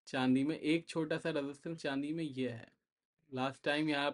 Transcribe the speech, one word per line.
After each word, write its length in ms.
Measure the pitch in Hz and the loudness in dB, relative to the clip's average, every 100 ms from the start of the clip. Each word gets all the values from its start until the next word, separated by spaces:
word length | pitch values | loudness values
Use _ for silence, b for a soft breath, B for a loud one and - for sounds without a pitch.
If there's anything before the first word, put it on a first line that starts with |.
| - | -8
चांदी 360 | 139 127 127 | 0 4 4
में। 140 | 139 160 | 4 0
एक 300 | 151 165 165 | 2 2 0
छोटा 280 | 165 160 160 | -2 0 0
सा 120 | 165 | 0
रेजिस्टेंस 460 | 156 139 139 165 165 | 0 -2 -4 -8 -4
चांदी 360 | 151 139 143 | -2 -2 -2
में 100 | 165 | -2
ये 260 | 156 127 127 | -4 -2 -4
है। 220 | 113 - _ _ _ _ _ _ | -4 -12 _ _ _ _ _ _
लास्ट 320 | 131 131 131 | -2 -2 -2
टाइम 260 | 151 147 156 | 0 2 2
यहाँ 220 | 143 143 | 2 0